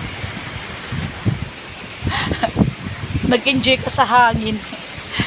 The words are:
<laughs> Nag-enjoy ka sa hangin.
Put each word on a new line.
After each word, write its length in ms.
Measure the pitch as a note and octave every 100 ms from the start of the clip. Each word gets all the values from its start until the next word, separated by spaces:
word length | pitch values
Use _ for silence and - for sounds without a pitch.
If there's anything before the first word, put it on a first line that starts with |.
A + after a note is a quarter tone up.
| - - - - - - - - - - - - - - - - - - - - -
<laughs> 1200 | - - - - - - - - - - - -
Nag-enjoy 480 | B3 C4 C4+ B3 B3+
ka 80 | -
sa 160 | - B3
hangin. 560 | A#3+ A#3+ A#3 A3 G#3+ - - - - - -